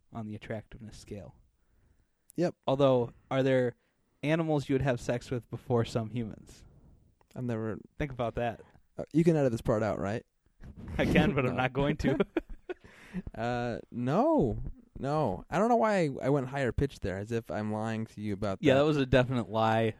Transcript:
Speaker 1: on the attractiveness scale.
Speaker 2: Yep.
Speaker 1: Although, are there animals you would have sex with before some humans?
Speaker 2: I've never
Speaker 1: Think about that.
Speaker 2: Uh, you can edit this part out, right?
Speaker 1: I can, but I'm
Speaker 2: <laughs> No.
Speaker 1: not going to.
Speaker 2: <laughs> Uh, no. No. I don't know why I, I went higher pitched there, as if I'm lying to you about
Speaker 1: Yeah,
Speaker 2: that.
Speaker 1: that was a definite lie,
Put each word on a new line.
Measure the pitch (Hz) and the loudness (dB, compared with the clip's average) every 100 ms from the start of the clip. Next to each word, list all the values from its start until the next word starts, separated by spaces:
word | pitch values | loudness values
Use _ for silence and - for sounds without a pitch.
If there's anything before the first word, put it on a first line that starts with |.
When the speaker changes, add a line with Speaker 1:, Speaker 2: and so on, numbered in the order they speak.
| _ | _
Speaker 1:
on | - 107 | -12 -10
the | 104 | -10
attractiveness | - 110 - 113 107 - | -8 -10 -10 -16 -18 -18
scale. | - 101 73 - _ _ _ _ _ _ _ _ _ - | -16 -16 -16 -20 _ _ _ _ _ _ _ _ _ -4
Speaker 2:
Yep. | 170 - - | -4 -2 0
Speaker 1:
Although, | 135 139 127 120 - _ | 4 6 6 2 -6 _
are | 135 | 0
there | 131 131 123 - _ _ _ _ | 4 4 2 -4 _ _ _ _
animals | 143 160 160 147 131 | -2 0 2 0 0
you | 135 | 0
would | |
have | 135 120 | 2 0
sex | - 120 - | -2 -4 -4
with | 123 - | -8 -6
before | 117 - 120 113 | -12 0 0 2
some | 123 110 | -2 -4
humans? | 117 110 - - - - - - - _ _ _ - | -4 -6 -10 -18 -20 -20 -20 -20 -20 _ _ _ -8
Speaker 2:
I've | |
never | 123 110 110 98 - - | -4 -4 -4 -6 -10 -8
Speaker 1:
Think | 151 | -6
about | 123 117 113 | -4 -4 -2
that. | 120 104 - - _ - | -4 -4 -12 -20 _ -12
Speaker 2:
Uh, | - | -2
you | 151 | 2
can | 170 160 | 4 4
edit | 135 | 2
this | 110 | 0
part | - 107 | 0 0
out, | 107 67 | 0 -2
right? | 92 110 - _ _ _ - - - - | -2 -4 -8 _ _ _ -20 -16 -10 -2
Speaker 1:
I | 135 | 2
can, | 151 151 | 4 4
but | 143 127 | 2 0
I'm | |
Speaker 2:
<laughs> | 123 | 0
No. | |
Speaker 1:
not | 127 | 0
going | 127 143 156 | 0 0 0
to. | 131 151 | 0 0
Speaker 2:
<laughs> | 202 - - - - 359 - - - 185 - - | 0 -4 -6 -10 -14 -16 -16 -20 -12 -12 -10 -6
Uh, | 117 120 120 95 - | -4 -2 -4 -6 -8
no. | 113 123 160 302 311 139 110 127 - - - | -6 0 2 2 2 2 -2 -6 -10 -16 -8
No. | 131 151 131 92 - | -4 0 0 -2 -4
I | 156 | 0
don't | 220 | 2
know | 233 | 4
why | 220 202 | 2 2
I, | 156 131 | 0 0
I | 131 | 0
went | 147 127 | 0 0
higher | 139 127 | -2 -2
pitched | - 139 - | 0 -2 -2
there, | 101 95 | -6 -6
as | 107 | -4
if | 117 - | -4 -4
I'm | 87 107 | -4 -2
lying | 107 110 110 110 | -2 -2 -4 -6
to | - | -6
you | 107 | -6
about | 98 104 95 | -2 -2 0
Speaker 1:
Yeah, | 143 | 4
Speaker 2:
that. | 131 | 4
Speaker 1:
that | 151 | 4
was | 147 | 2
a | 131 | 4
definite | 127 120 131 95 | 4 4 0 -2
lie, | 110 110 113 113 | 0 2 4 2